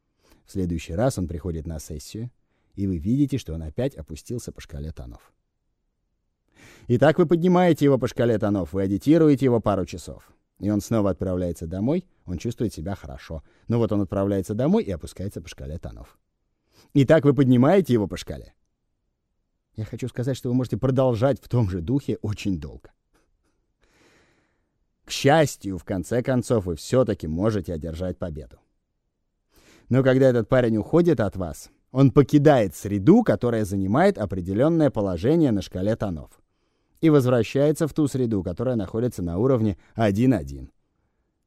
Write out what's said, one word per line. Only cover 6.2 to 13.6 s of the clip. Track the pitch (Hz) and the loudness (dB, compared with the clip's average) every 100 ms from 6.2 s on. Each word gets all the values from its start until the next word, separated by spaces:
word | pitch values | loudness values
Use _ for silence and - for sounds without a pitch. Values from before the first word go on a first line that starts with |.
| _ _ _ _ - - - | _ _ _ _ -20 -12 -2
Итак, | 123 143 156 | 2 4 4
вы | 165 | 2
поднимаете | 170 180 175 180 151 143 | 2 4 4 4 4 4
его | 131 | 2
по | 117 | 0
шкале | - 120 107 | -2 0 0
тонов, | 104 101 85 | 0 -2 -4
вы | 98 | -4
аудитируете | 98 98 - 165 156 135 135 | -2 0 2 4 4 4 2
его | 117 | 2
пару | 107 95 90 | 0 -2 -4
часов, | 90 - 57 _ _ _ - | -10 -14 -18 _ _ _ -8
и | 98 | -2
он | 104 | -2
снова | - 113 101 | 0 0 0
отправляется | 90 92 90 87 85 82 | -2 -4 -4 -4 -6 -8
домой, | 90 113 175 - _ - | -6 -4 -4 -6 _ -12
он | 87 | -8
чувствует | 117 - 110 | -8 -6 -6
себя | - 80 98 | -6 -10 -10
хорошо. | 67 64 - 78 - _ | -12 -18 -14 -14 -16 _